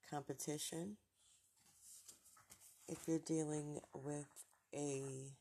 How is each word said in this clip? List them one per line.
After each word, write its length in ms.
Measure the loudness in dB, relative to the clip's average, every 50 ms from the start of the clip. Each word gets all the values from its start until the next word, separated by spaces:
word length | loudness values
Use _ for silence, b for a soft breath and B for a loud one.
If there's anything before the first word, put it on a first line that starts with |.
| -8 -2
competition. 880 | -4 -4 -2 -2 -2 -2 0 0 0 0 0 -2 0 -2 -2 -2 -4 -8 _ _ _ _ -20 -20 -20 -20 _ -20 _ -20 -20 -20 -20 -20 -18 -18 -16 -16 -14 -16 -18 -18 -18 -20 -20 -20 -20 -20 -20 -20 -20 -20 -20 -16 -6 -6
If 200 | -4 -4 4 4
you're 100 | 4 4
dealing 640 | 6 6 4 6 6 4 2 0 0 0 -2 -4 -6 -6 -10
with 340 | -6 -4 -2 -2 -2 -4 -6 -10 -16 -16 -16 -18 -20 _ _ -2
a 580 | 0 2 2 2 2 0 -2 -2 -4 -6 -8 -10 -12